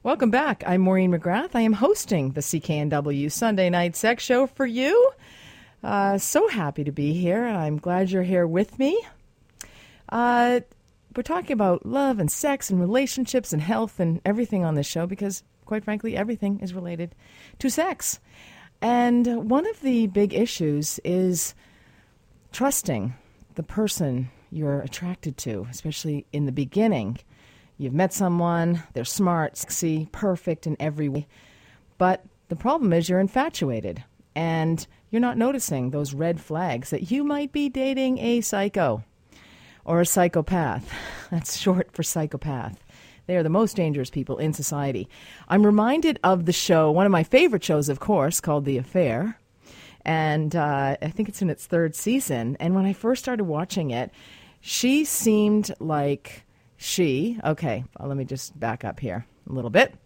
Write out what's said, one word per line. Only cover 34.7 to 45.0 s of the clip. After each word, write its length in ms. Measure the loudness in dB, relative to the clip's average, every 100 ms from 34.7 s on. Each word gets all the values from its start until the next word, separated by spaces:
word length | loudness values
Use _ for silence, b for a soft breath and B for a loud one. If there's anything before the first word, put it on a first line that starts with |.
| 0 -4 b b
you're 100 | 0
not 160 | 0 2
noticing 520 | 0 0 -2 -2 -2
those 240 | -4 -4
red 260 | -2 -2 -2
flags 480 | -4 -4 -2 -4 -4
that 180 | -6 -2
you 120 | -2
might 280 | 0 -2 -4
be 180 | -2 -2
dating 480 | -2 -2 0 0 0
a 220 | 0 0
psycho 600 | 0 -2 0 2 0 0 -8 _ _ B B B B B -2
or 160 | 2
a 40 | 2
psychopath. 840 | 4 4 2 0 0 0 -4 -8 -12 -12
<laughs> 200 | -14 -6
That's 260 | -6 -6 -2
short 340 | 0 0 -2
for 100 | -6
psychopath. 800 | -4 -2 -4 -6 -6 -6 -8 -12 -20 B B B -2
They 100 | 0
are 60 |
the 60 | 4
most 260 | 4 2 2
dangerous 340 | 0 0 -4
people 280 | -4 -4 -2
in 140 | -2
society. 540 | -2 -4 -2 -2 -4